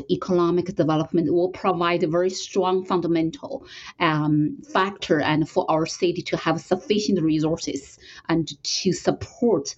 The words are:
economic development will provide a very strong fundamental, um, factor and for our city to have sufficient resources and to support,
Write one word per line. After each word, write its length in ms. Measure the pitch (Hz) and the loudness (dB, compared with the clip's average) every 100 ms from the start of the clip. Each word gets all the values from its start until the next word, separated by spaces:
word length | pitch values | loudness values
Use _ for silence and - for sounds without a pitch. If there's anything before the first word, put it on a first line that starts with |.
| - | -2
economic 640 | 180 - 180 170 175 175 - | -2 2 2 2 2 -2 0
development 580 | 151 156 160 175 151 | 2 2 2 0 2
will 160 | 170 180 | 2 0
provide 540 | - 202 175 170 175 | 0 -2 0 0 0
a 40 | 170 | 2
very 220 | 170 185 | 2 0
strong 560 | 185 - 202 185 185 185 | -2 -4 0 2 0 0
fundamental, 800 | 185 160 165 160 - - - - - - - | -2 2 0 0 -4 -10 -12 -12 -18 -16 -2
um, 560 | 170 156 151 151 147 - - | 0 2 2 2 2 -2 -4
factor 480 | 196 190 202 - 156 | -2 -2 -4 0 0
and 300 | 143 156 156 | 2 2 2
for 160 | 190 - | 0 2
our 200 | 156 160 | 0 0
city 340 | - 180 170 | -2 -2 -2
to 160 | - - | -4 -4
have 240 | 170 160 | -2 -2
sufficient 580 | - 180 - 214 - 185 | -2 -4 0 0 2 2
resources 760 | 160 156 156 165 - 143 - - - - - | 2 2 0 -2 -4 -6 -8 -20 -20 -18 -2
and 340 | 165 147 143 | -2 -2 -6
to 300 | - - 190 | -6 -2 0
support, 840 | 165 - - - - 240 170 - | 0 0 -2 -6 0 2 2 0